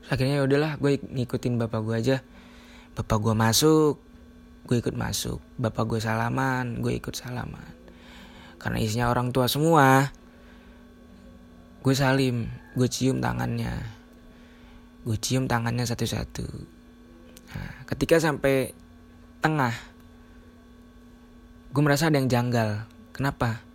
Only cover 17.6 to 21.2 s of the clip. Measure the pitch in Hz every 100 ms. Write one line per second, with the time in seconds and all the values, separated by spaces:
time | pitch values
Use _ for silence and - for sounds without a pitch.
17.6 | - - - 120 139 165 156 139 139 135
18.6 | 127 - - - - - - - 156 156
19.6 | 123 117 - - - - - - - -
20.6 | - - - - - -